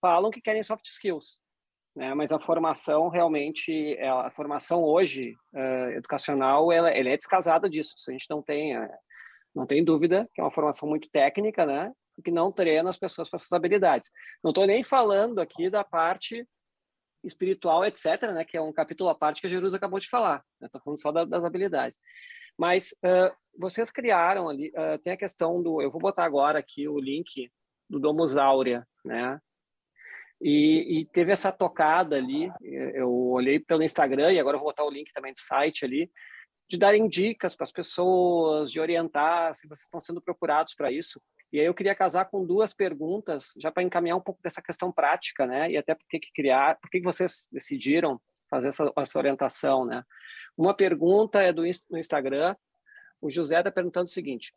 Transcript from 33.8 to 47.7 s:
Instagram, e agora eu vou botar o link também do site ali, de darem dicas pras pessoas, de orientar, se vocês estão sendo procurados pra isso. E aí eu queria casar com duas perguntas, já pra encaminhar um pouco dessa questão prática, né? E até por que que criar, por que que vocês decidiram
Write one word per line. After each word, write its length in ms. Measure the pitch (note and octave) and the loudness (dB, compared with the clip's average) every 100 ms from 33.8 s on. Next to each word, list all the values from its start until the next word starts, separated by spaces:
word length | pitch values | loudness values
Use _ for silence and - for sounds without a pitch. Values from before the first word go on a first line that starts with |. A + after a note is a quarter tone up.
Instagram, 500 | D#3+ - C#3+ C3+ D#3 | 0 2 0 4 4
e 80 | F#3 | 4
agora 160 | C#3 C#3+ | 2 0
eu 40 | |
vou 100 | D3 | -2
botar 140 | - | -4
o 60 | D3 | -4
link 220 | C#3+ D3+ | -4 -12
também 220 | - C3+ | -12 -12
do 60 | C3+ | -10
site 440 | - C#3 D3 D#3 | -2 0 0 0
ali, 260 | C3+ C3 E3+ _ - - - _ _ | -4 -2 -4 _ -20 -20 -20 _ _
de 100 | F3 | 2
darem 300 | G3 G#3 A3 | 6 6 4
dicas 460 | F3 G3+ A3+ F#3 | 2 0 0 -6
pras 180 | - D#3 | -6 -10
pessoas, 960 | - E3+ - F3+ F#3 F3+ E3+ D#3+ D3+ D3+ | -8 -10 -2 2 4 4 2 2 0 -2
de 100 | D#3+ | -4
orientar, 760 | D#3+ E3+ E3 C#3+ D3+ E3+ E3 | -2 0 0 0 2 2 0
se 120 | D3+ D#3 | -4 -16
vocês 180 | D3+ | -20
estão 160 | - E3+ | -16 -16
sendo 200 | - E3+ | -12 -12
procurados 540 | - F3 E3 D3 D#3+ | -8 -6 0 0 0
pra 160 | - C#3+ | -2 -4
isso. 300 | C3+ E3+ - _ _ _ | -4 -8 -12 _ _ _
E 60 | C#3+ | 0
aí 80 | D#3+ | 2
eu 80 | |
queria 200 | F3 G3 | 2 0
casar 320 | G3 F#3+ E3+ F#3 | 2 2 2 0
com 200 | G3 F3+ | -2 0
duas 260 | F#3 G#3+ | 2 2
perguntas, 800 | - F#3+ D3+ D#3 G3 G#3 D3+ - - | 2 -2 -2 -4 -4 -4 -6 -8 -8
já 140 | D#3+ | -6
pra 100 | D#3+ | -2
encaminhar 340 | F3+ F3+ E3+ F3+ | 0 0 0 -2
um 60 | |
pouco 180 | F3+ F3+ | -4 -8
dessa 200 | F3 - | -10 -10
questão 300 | - E3 F3+ | -10 -6 -4
prática, 540 | - D3 E3+ - - B2+ | 0 2 2 -2 -4 -2
né? 240 | C3 E3 | 0 0
E 60 | D3+ | -2
até 180 | C#3+ | -2
por 120 | D#3+ _ | -4 _
que 100 | D#3+ | -10
que 120 | - | -8
criar, 460 | - C#3 C3 C#3 D#3+ | -2 2 4 4 2
por 80 | - | -2
que 120 | F3+ | -4
que 40 | |
vocês 440 | F3+ E3 F3+ - - | -2 -2 -4 -4 -10
decidiram 720 | - - | -12 -8